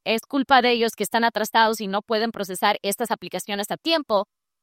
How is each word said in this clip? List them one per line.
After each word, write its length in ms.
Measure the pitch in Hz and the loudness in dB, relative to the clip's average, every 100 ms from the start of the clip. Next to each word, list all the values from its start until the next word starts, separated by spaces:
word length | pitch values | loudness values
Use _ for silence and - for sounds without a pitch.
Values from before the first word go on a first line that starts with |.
| - | -2
es 160 | 220 | -2
culpa 400 | - 277 254 262 | -2 -4 4 4
de 100 | 240 | 4
ellos 220 | 240 226 - | 2 0 -2
que 80 | |
están 220 | 202 233 233 | -2 0 0
atrasados 560 | 208 214 233 220 226 | 0 0 2 2 2
y 60 | 202 | -4
no 140 | 202 | -6
pueden 300 | - 220 233 | -2 -2 -2
procesar 460 | - 190 185 208 208 | -4 -8 0 0 2
estas 280 | 196 196 233 | -2 -2 -4
aplicaciones 580 | 220 180 185 - 202 208 | -4 -6 -8 -6 -6 -4
a 60 | 170 | -6
tiempo, 540 | 320 330 277 208 208 _ _ _ | -2 -2 0 -2 -2 _ _ _